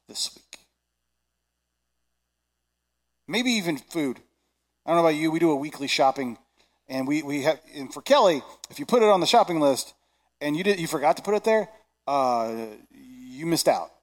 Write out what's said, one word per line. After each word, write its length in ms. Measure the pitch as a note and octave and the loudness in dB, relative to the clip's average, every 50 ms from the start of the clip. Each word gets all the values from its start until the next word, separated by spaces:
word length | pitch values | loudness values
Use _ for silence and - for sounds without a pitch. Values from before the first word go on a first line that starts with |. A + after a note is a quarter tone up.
| _ - | _ -16
this 260 | G#2 - - - - | -10 -10 -10 -10 -10
week? 240 | - _ _ - - _ _ _ _ _ _ _ _ _ _ _ _ _ _ _ _ _ _ _ _ _ _ _ _ _ _ _ _ _ _ _ _ _ _ _ _ _ _ _ _ _ _ _ _ _ _ _ _ _ _ _ _ _ - | -14 _ _ -20 -20 _ _ _ _ _ _ _ _ _ _ _ _ _ _ _ _ _ _ _ _ _ _ _ _ _ _ _ _ _ _ _ _ _ _ _ _ _ _ _ _ _ _ _ _ _ _ _ _ _ _ _ _ _ -6
Maybe 240 | E3+ A3+ B3 B3+ | -4 -2 0 0
even 260 | A#3 G#3+ F3 E3+ D#3 B2+ | 0 0 -2 -2 -4 -6
food. 420 | - - - E3+ D3 C3+ A#2 - - _ _ _ _ _ _ _ _ _ _ _ _ | -8 -8 -6 -4 -4 -4 -4 -8 -12 _ _ _ _ _ _ _ _ _ _ _ _
I 60 | - | 0
don't 60 | E3+ E3+ | 2 4
know 100 | E3+ E3 | 4 4
about 120 | D#3 D3+ | 2 2
you, 120 | D#3+ D#3+ | 0 -2
we 80 | D#3 E3 | 0 2
do 120 | E3+ E3 | 2 2
a 40 | D3 | 2
weekly 320 | C3+ D3 D3+ - - C#3+ C3 | 0 -2 -6 -8 -8 -6 -2
shopping, 500 | - D#3 C#3+ C3+ C3 C#3 C3+ B2 A2+ - _ _ _ _ _ _ _ _ _ - | 0 2 2 2 2 0 -4 -8 -10 -12 _ _ _ _ _ _ _ _ _ -10
and 200 | C3 C3 C3 C3+ | -6 -4 -2 -2
we, 160 | D3 D#3 C#3+ | -2 -2 -2
we 200 | C#3 C#3+ C#3+ C3+ | -4 -4 -2 0
have, 160 | D#3 D3+ - _ - - | 0 0 -2 _ -16 -14
and 180 | D3 C3+ - | -14 -14 -12
for 100 | - C#3+ | -12 -8
Kelly, 420 | - - C4+ C#4+ A3+ F#3 D#3+ C3 - - - - - - | 0 2 4 6 6 4 4 2 -2 -10 -18 -20 -20 -18
if 80 | - - | -14 -14
you 80 | C#3+ | -4
put 160 | - A#3 B3 | 0 2 4
it 80 | A3 G#3 | 6 6
on 100 | G3+ F#3 | 4 4
the 60 | D#3+ | 4
shopping 340 | - - A#3 G3 F3 E3+ D#3 | 4 4 4 4 2 2 2
list 340 | D3 C#3 C3 A#2 - - - _ _ _ _ _ _ _ _ - | 2 2 2 0 -2 -8 -14 _ _ _ _ _ _ _ _ -8
and 140 | D3 D3 D3 | -6 -4 -4
you 80 | D#3+ F#3+ | -2 0
did, 160 | G3+ G3+ F3+ | 0 0 0
you 80 | E3 D#3 | -2 -4
forgot 300 | D#3+ D3 C#3 D#3 F3 - | -4 0 2 2 0 0
to 60 | - | 0
put 100 | G3+ G#3 | -2 -2
it 100 | G#3 - | 0 0
there, 260 | A3 A3 A3 G3 - - - _ _ _ _ _ C#3 | 2 0 0 0 -4 -10 -20 _ _ _ _ _ -4
uh, 460 | C#3+ C#3 C3 B2 A#2+ A#2 A2+ A2+ A2+ A2+ A2+ A2 G#2+ - - _ _ C#3 C3+ B2+ B2+ B2+ B2+ B2+ C3 C3+ | -2 0 0 0 0 0 -2 -4 -6 -8 -10 -12 -14 -18 -20 _ _ -20 -20 -20 -20 -20 -20 -18 -14 -8
you 40 | D#3+ | -4
missed 220 | E3 E3 D3 - E3+ | -2 -2 0 2 0
out. 240 | A#2+ F#2 E2+ - _ _ | 0 0 -2 -8 _ _